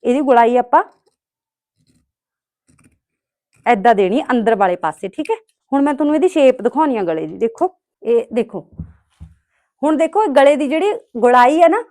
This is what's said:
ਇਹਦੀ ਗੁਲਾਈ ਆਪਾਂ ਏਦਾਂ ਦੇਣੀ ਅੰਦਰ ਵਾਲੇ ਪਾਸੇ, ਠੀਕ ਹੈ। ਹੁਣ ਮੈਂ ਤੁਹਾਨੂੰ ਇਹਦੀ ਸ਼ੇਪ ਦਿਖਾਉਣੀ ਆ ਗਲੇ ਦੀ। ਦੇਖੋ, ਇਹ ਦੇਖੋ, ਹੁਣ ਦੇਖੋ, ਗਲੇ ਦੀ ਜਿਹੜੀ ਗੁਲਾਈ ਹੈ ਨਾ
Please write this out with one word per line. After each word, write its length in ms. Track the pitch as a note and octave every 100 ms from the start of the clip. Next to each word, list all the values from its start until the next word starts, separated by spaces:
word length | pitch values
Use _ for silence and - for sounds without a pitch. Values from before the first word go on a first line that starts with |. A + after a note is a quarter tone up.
ਇਹਦੀ 160 | - B3+
ਗੁਲਾਈ 340 | C#4 A#3+ A#3 B3
ਆਪਾਂ 260 | A#3+ D4+ - _ _ _ _ _ _ _ _ _ _ _ _ _ _ _ _ _ _ _ _ _ _ _ _ _ _ _ -
ਏਦਾਂ 280 | A#3 G#3+
ਦੇਣੀ 280 | G3+ F#3+ A#3 -
ਅੰਦਰ 240 | B3 A3 A3
ਵਾਲੇ 200 | F#3+ F3+
ਪਾਸੇ, 320 | D#3+ D#3 F#3+
ਠੀਕ 220 | - D4+
ਹੈ। 60 | - _ _ _
ਹੁਣ 100 | C#4
ਮੈਂ 120 | C#4+
ਤੁਹਾਨੂੰ 200 | C#4+ D4
ਇਹਦੀ 140 | D4+ F4+
ਸ਼ੇਪ 340 | D#4+ C4+ B3+
ਦਿਖਾਉਣੀ 340 | A#3 C4 D#4 A#3
ਆ 60 |
ਗਲੇ 240 | F3+ D#3+ D#3
ਦੀ। 100 | F#3
ਦੇਖੋ, 300 | A3+ - F4+ _ _ _
ਇਹ 220 | G#3+ A#3+ A#3
ਦੇਖੋ, 260 | A3+ A3+ F#3 - - - _ _ _ - _ _ _ _ _
ਹੁਣ 140 | C#4+ D#4
ਦੇਖੋ, 300 | D#4+ G4 G#4+
ਗਲੇ 220 | C#4 C#4 D4
ਦੀ 120 | C#4
ਜਿਹੜੀ 240 | D#4 G4 G#4+ _ A#3+
ਗੁਲਾਈ 420 | A#3+ B3 B3 D#4
ਹੈ 60 | E4
ਨਾ 140 | G4+ A#4